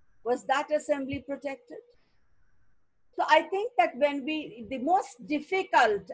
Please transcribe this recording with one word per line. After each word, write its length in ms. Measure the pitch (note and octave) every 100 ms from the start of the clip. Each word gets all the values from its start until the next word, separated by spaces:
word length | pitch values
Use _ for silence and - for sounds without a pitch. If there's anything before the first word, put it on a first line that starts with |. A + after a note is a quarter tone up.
| _ _
Was 220 | A3 B3+
that 260 | - C4+ D4
assembly 540 | D4+ - C#4+ C4 C#4 -
protected? 520 | C#4 C#4+ C4+ - F4+ - _ _ _ _ _ _ _ _ _ _ _ _ -
So 80 | D4
I 140 | D#4
think 300 | D#4+ F#4+ A4 -
that 180 | E4+ A#3+
when 280 | C#4+ C#4+
we, 400 | B3+ D#4 - A3 G#3
the 80 | C4
most 480 | C4+ F#4+ - - F#3+
difficult 840 | D4 - F#4+ - D#4+ A#3 G3+ F#3